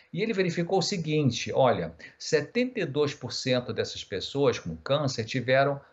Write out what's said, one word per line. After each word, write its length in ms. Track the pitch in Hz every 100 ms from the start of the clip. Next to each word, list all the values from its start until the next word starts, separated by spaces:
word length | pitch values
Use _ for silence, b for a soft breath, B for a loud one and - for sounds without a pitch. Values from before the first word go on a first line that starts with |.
| B
E 120 | 165
ele 100 | 220
verificou 460 | 196 180 170 170 190
o 20 |
seguinte: 720 | 170 196 156 151 139 110 -
olha, 400 | - 131 104 82 - B B
setenta 600 | - 151 147 240 247 247
e 60 | 165
dois 260 | 135 147
por 180 | - 117
cento 400 | - 131 127 120
dessas 320 | 110 104 -
pessoas 540 | - 95 - 139 139 110
com 180 | - 80
câncer 480 | - 139 143 -
tiveram, 560 | 110 131 117 131 139 139 b